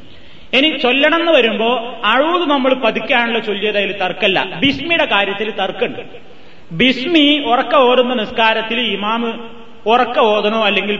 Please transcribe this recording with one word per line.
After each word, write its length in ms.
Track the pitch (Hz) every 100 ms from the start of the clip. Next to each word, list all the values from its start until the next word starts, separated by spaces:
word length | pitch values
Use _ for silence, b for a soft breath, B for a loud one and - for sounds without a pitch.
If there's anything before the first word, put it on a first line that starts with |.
| B B B B B 240
ഇനി 200 | 311 277
ചൊല്ലണം 420 | 247 262 302 330
എന്ന് 120 | 339
വരുമ്പോ 640 | 302 226 208 226 233 233 - 202
അഊദ് 440 | 240 311 359 330
നമ്മൾ 240 | 285 262
പതുക്കെയാണല്ലോ 680 | 262 233 233 220 247 233 226
ചൊല്ലിയത്, 360 | 214 202 214 208
അതിൽ 140 | 190
തർക്കമില്ല. 680 | 196 185 175 208 170 131 143
ബിസ്മിയുടെ 460 | 262 269 311 339 294
കാര്യത്തിൽ 460 | 202 202 202 214
തർക്കമുണ്ട്. 800 | 208 190 190 226 123 - - - B B B B
ബിസ്മി 720 | 165 247 240 269 330 285 294 226
ഉറക്ക 280 | 247 254 302
ഓതുന്ന 380 | 247 247 247
നിസ്കാരത്തിൽ 680 | 247 208 - 226 226 220 233
ഇമാമ് 540 | 226 196 208 233 233 220 - - - - 202
ഉറക്ക 340 | 240 247 302
ഓതണോ 460 | 226 214 208 226 208
അല്ലെങ്കിൽ 340 | 202 202